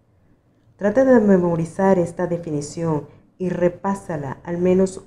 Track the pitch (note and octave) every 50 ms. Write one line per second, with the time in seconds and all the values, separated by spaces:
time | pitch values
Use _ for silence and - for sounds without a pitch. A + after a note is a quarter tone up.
0 | _ _ _ _ _ _ _ _ _ _ _ _ _ _ _ - F#3+ G#3 G#3 B3+
1 | C4+ C4+ B3+ A#3+ G#3+ G3+ G3 F#3 F3 F3 E3+ E3 E3 D#3+ - - F#3+ F#3+ F#3+ F3+
2 | E3+ E3+ - - F3+ E3 E3+ E3+ E3+ E3 D3+ D3 C#3+ C#3+ - E3+ E3 E3 D#3 D3
3 | D3 - - _ _ _ _ - F#3 F3+ F3 F3 F3 F3 F3 - - G3 G3 G3
4 | - - E3+ D3+ C#3+ C3+ - - - F3 F3 F3 F3+ F3+ F#3 F#3+ F#3+ F3+ - -
5 | -